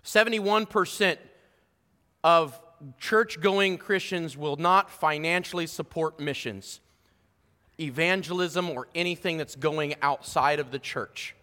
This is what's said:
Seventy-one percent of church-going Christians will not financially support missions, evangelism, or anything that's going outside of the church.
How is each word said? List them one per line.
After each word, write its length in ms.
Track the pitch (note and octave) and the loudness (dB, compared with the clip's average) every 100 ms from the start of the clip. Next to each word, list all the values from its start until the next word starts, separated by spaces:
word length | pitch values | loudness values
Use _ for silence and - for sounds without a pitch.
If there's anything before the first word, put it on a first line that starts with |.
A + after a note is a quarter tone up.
Seventy-one 640 | - G#3+ A3+ A3+ G3+ G#3+ G#3+ | 4 4 4 2 2 2 2
percent 540 | G#3+ F3+ - F#3+ D#3 - _ _ _ _ _ _ _ _ _ | 0 -2 0 0 0 -10 _ _ _ _ _ _ _ _ _
of 340 | D#3+ E3 D#3 - - _ C#3+ - | 4 6 4 -8 -20 _ -20 -12
church-going 800 | - A3 A3 D#3+ F#3+ G3 G3 F3+ | 0 2 2 0 0 2 2 0
Christians 580 | - F#3+ - F3+ E3 C3+ | -2 -2 -2 -6 -6 -6
will 180 | D3+ C#3+ | -6 0
not 340 | F3 F#3+ F#3+ | 4 4 2
financially 800 | - D#3 D3+ D#3+ F3+ F3 F3 D#3+ | -2 0 0 0 -2 -2 -6 -6
support 540 | - D#3 E3 D#3+ D#3 | -8 -8 -4 -4 -4
missions, 580 | D3 C3 A#2+ G2 - - _ _ _ _ _ _ _ _ _ - | -6 -6 -8 -10 -14 -20 _ _ _ _ _ _ _ _ _ -10
evangelism, 920 | D#3 B2+ E3+ F#3+ D3+ F3+ F3+ E3+ F3 | -8 -2 0 0 -2 -2 -2 -2 -2
or 180 | B2+ B2 E3 | -6 -6 -4
anything 420 | F3 E3+ F#3 D#3+ | -4 -2 -4 -4
that's 200 | D3 C3+ | -6 -4
going 380 | D#3 D#3 D3 D3 | -2 -2 -4 0
outside 600 | C#3+ C#3 - D#3+ C#3 D3 | 0 0 -2 4 4 4
of 100 | C3 | -2
the 80 | C3 | -8
church. 560 | - C#3 G#2 - - - | -6 -6 -8 -10 -14 -16